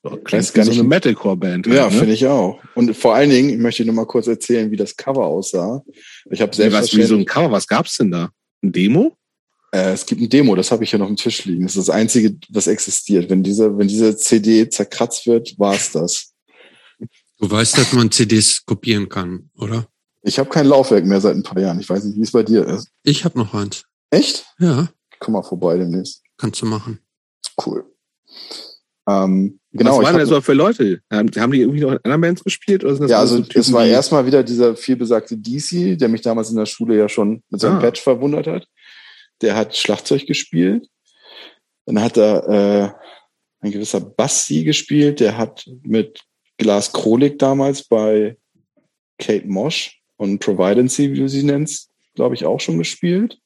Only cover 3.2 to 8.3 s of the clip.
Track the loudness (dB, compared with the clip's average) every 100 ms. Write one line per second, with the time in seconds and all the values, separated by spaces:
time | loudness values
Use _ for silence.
3.2 | 4 4 4 0 -2 -2 -2 -2 -2 -2
4.2 | -2 -4 -2 -2 0 -4 -6 -6 -4 -2
5.2 | -2 -2 -4 -4 -4 -6 -12 -20 -20 -20
6.2 | -12 -4 -2 2 2 2 2 2 4 2
7.2 | 0 0 0 0 0 -2 -2 -2 -2 -2
8.2 | -6